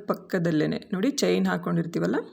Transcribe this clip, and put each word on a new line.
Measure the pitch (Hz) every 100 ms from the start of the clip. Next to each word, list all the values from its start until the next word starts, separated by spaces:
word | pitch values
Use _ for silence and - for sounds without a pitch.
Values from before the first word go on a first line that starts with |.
| -
ಪಕ್ಕದಲ್ಲೇನೆ | - - 190 170 156 156 160 -
ನೋಡಿ | 185 240 285
ಚೈನ್ | 180 185 190
ಹಾಕ್ಕೊಂಡಿರ್ತೀವಲ್ಲ, | 180 175 170 170 170 170 269 -